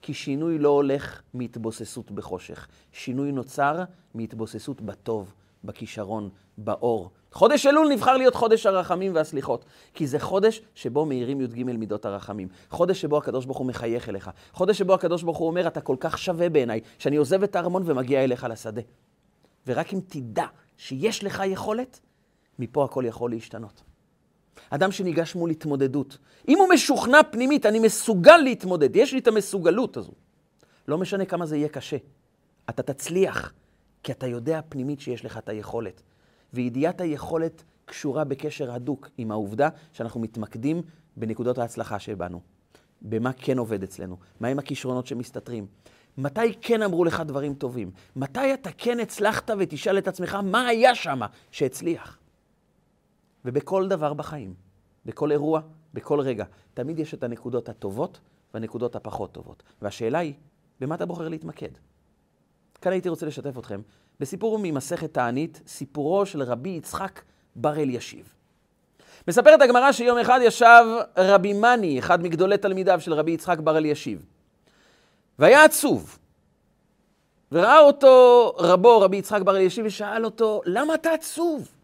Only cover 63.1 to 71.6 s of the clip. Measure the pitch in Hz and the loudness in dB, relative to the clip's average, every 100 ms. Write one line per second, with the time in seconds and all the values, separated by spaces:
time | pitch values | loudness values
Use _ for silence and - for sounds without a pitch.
63.1 | 160 156 143 131 127 107 98 104 _ _ | -6 -8 -8 -12 -12 -12 -14 -14 _ _
64.1 | _ 139 180 220 214 196 147 - 170 160 | _ -10 -4 -4 -2 -2 -4 -6 -8 -6
65.1 | 151 123 123 160 156 - - 139 147 147 | -2 -2 -2 -4 -8 -20 -16 -12 -6 -2
66.1 | 190 196 170 127 120 147 175 - - 196 | 0 0 -4 -4 -4 -6 -10 -10 -8 -10
67.1 | - - _ _ - 147 151 143 123 - | -12 -20 _ _ -6 -4 -2 -2 -4 -10
68.1 | 107 92 _ _ _ _ _ _ _ _ | -18 -20 _ _ _ _ _ _ _ _
69.1 | - - 180 247 311 262 240 262 254 240 | -14 0 6 10 10 10 6 4 4 2
70.1 | 240 233 254 240 226 233 233 233 226 - | 2 4 6 4 6 12 12 10 2 -4
71.1 | - 185 196 185 202 | 2 6 6 4 2